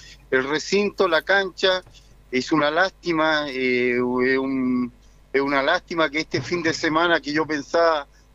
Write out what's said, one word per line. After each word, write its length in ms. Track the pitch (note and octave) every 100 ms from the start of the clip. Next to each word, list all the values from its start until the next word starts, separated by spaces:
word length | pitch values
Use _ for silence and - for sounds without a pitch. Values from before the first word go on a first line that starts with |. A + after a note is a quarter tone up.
| - - -
el 180 | C3 C3
recinto, 580 | D3+ - G3 G3+ - F#3+
la 140 | D#3+
cancha. 640 | - G3 G3 - F#3+ F#3 - - - - -
Es 200 | B2+ B2+
una 180 | D#3+ D3
lástima, 760 | D#3 F#3+ - E3+ E3 D#3 D3+ D3
eh, 440 | C3 B2+ B2 B2
es 440 | B2 B2 B2+ B2+ C3
un, 540 | C3+ C3+ B2+ B2+ B2 - - - -
es 80 | C3+
una 220 | C#3 C#3
lástima 480 | C#3 F3 - E3+ D#3
que 80 | C#3+
este 220 | D#3+ D#3+
fin 200 | B2+ F3
de 120 | E3 D#3
semana 440 | E3 D#3 F3 E3
que 120 | C#3+
yo 120 | D3 D3+
pensaba 600 | D3+ C3+ E3+ E3+ D#3 C#3+ _ _